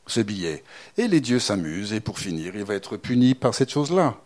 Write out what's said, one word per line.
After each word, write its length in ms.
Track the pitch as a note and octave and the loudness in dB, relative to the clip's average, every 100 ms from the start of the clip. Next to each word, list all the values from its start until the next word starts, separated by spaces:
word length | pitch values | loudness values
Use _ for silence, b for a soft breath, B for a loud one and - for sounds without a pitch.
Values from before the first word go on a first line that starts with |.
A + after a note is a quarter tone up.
| - | -6
ce 140 | A#2 | -2
billet. 420 | G#2 G2+ E2+ D2 b b b - | 0 -2 -4 -6 b b b -2
Et 120 | A#3 | 2
les 100 | E3+ | 2
dieux 200 | B2 B2 | 4 0
s'amusent, 520 | - G2+ D#2+ E2 G#2 | 2 -2 -2 -4 -4
et 80 | G#2+ | -4
pour 200 | - - | -6 -8
finir, 360 | G2 D#2+ D#2+ G2+ | -6 -6 -6 -8
il 80 | |
va 120 | G2+ G2+ | -4 -6
être 200 | - G#2 | -6 -10
puni 400 | - B2 B2 C3 | 0 4 6 4
par 180 | B2+ | 2
cette 160 | - C3 | 2 0
chose-là. 460 | D3 C#3+ F3+ D#3 G#2+ | 0 0 2 2 0